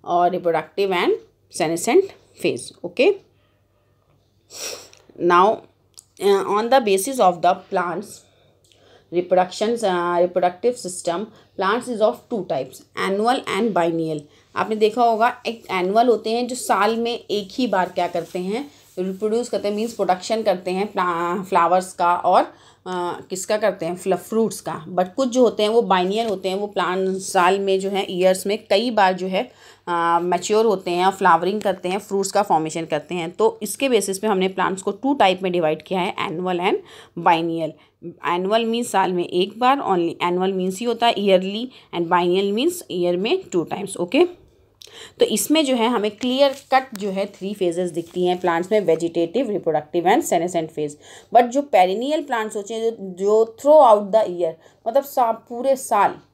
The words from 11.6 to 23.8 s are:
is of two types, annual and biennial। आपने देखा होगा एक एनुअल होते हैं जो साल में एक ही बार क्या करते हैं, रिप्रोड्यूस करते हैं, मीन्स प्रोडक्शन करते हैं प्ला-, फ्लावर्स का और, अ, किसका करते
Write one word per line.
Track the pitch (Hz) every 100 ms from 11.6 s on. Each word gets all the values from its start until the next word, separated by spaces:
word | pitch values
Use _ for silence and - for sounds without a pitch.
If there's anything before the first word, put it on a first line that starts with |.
| 190 226 247
is | 226
of | 214 - _
two | 247 175
types, | 147 131 - _ - 185
annual | 196 220 262 - 190
and | 226
biennial। | 175 170 165 160 151 - _ _ -
आपने | 202 220
देखा | 208 214
होगा | 233 220 226 - -
एक | 226 -
एनुअल | 185 180 214 247
होते | 214 220
हैं | 233 240
जो | 254
साल | - 208 214 226
में | 233 240 -
एक | 208 196
ही | - 247
बार | 190 180
क्या | 185 175
करते | 175 165 185
हैं, | 185 226 285 - _ -
रिप्रोड्यूस | 190 190 214 226 240
करते | 202 202
हैं, | 208
मीन्स | 226
प्रोडक्शन | - 185 185 - 226
करते | 208 180 180
हैं | 185 202
प्ला-, | 196 175 170 175 190
फ्लावर्स | 185 185 170 185 185
का | - 175 175
और, | 170 202 302 - - _ 185
अ, | 185 175 - -
किसका | 185 - 214
करते | 214 185